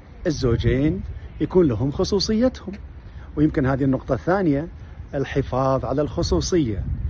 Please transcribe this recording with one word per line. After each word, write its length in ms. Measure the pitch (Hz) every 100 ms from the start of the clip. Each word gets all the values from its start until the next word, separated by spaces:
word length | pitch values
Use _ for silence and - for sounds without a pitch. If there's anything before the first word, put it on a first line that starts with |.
| - - -
الزوجين 760 | 135 - - - 123 151 190 - - - -
يكون 260 | 151 185 160
لهم 220 | 107 135
خصوصيتهم. 840 | 143 185 202 190 220 254 - - 202 - - - - - -
ويمكن 300 | 151 156 131
هذه 180 | 135
النقطة 300 | 135 131 -
الثانية، 540 | 127 - 196 180 139 170 - - - -
الحفاظ 720 | 147 131 143 - 123 135 135
على 180 | 113 135
الخصوصية. 800 | 147 - - 180 147 180 127 101 - - -